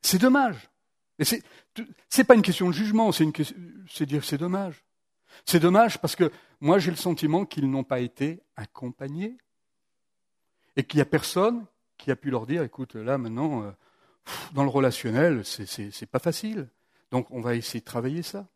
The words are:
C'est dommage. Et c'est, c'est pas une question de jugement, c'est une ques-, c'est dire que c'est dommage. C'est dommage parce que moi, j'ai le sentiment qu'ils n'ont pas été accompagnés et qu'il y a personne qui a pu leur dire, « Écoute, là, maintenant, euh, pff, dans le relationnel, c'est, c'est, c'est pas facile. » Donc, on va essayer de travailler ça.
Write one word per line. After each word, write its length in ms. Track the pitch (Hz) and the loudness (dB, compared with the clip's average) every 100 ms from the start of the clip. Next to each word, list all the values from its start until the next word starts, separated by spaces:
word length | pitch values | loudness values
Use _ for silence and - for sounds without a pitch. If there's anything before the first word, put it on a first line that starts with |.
C'est 180 | - 190 | 0 4
dommage. 520 | 247 277 254 139 - _ _ _ _ - | 6 6 2 -2 -14 _ _ _ _ -4
Et 60 | |
c'est, 180 | 151 226 - - _ - 226 - _ | -2 -2 -6 -20 _ -14 -14 -16 _
c'est 160 | - | 2
pas 100 | 254 | 8
une 80 | 233 | 8
question 260 | 190 170 180 | 8 2 0
de 40 | |
jugement, 400 | 160 214 214 220 | 0 0 2 2
c'est 120 | 170 | 4
une 80 | 156 | 2
ques-, 220 | 151 147 196 175 - 190 | 0 -6 -8 -18 -20 -18
c'est 160 | - 147 | -6 -4
dire 160 | 143 | -4
que 40 | - | -4
c'est 120 | 147 | -4
dommage. 460 | 175 190 196 156 _ _ _ _ _ - | -4 -4 -6 -12 _ _ _ _ _ -14
C'est 160 | - 170 | 2 4
dommage 380 | 165 190 233 - | 6 6 6 4
parce 180 | 160 - | -6 0
que 140 | 165 - _ _ | 0 0 _ _
moi, 180 | 147 196 | 2 4
j'ai 120 | 175 | 2
le 60 | 165 | -2
sentiment 480 | 180 160 151 165 | -2 0 0 0
qu'ils 260 | 196 - 135 | -2 -2 -2
n'ont 140 | 135 | -2
pas 160 | 127 127 | -2 -4
été 420 | 123 - 143 170 _ - | -4 -4 -6 -6 _ -16
accompagnés 800 | 104 - 123 - 139 151 208 247 _ _ _ _ _ _ _ _ _ _ _ _ _ - | -16 -12 -14 -12 -12 -8 -10 -10 _ _ _ _ _ _ _ _ _ _ _ _ _ -6
et 80 | |
qu'il 140 | - 147 | -2 0
y 40 | |
a 40 | 135 | 2
personne 600 | 156 - 180 208 240 208 _ _ _ | 0 0 0 2 0 -10 _ _ _
qui 120 | - | -6
a 60 | 127 | -4
pu 140 | 139 | -2
leur 160 | 127 110 | -4 -2
dire, « 160 | 165 | -4
Écoute, 300 | 131 - 131 | -4 -8 -12
là, 240 | 113 110 135 | -10 -4 -4
maintenant, 440 | 117 113 151 131 | -4 -4 -4 -4
euh, 80 | 104 98 _ _ _ _ | -8 -14 _ _ _ _
pff, 280 | - - - | -16 -14 -8
dans 100 | 135 | 0
le 60 | 139 | 2
relationnel, 760 | 131 131 120 120 117 170 131 | 4 2 0 -2 2 2 2
c'est, 220 | 98 - 101 | -4 -12 -12
c'est, 240 | - 101 | -10 -12
c'est 160 | - 107 | -12 -6
pas 120 | 131 | -4
facile. » 500 | 170 165 214 214 131 _ _ _ _ | -4 -4 -8 -10 -12 _ _ _ _
Donc, 180 | 127 123 | -4 -4
on 100 | 127 | -8
va 140 | 117 | -4
essayer 260 | 120 113 117 | -4 -4 -10
de 40 | |
travailler 380 | - 120 127 160 | -6 -6 -4 -6
ça. 260 | 165 196 196 | -8 -12 -16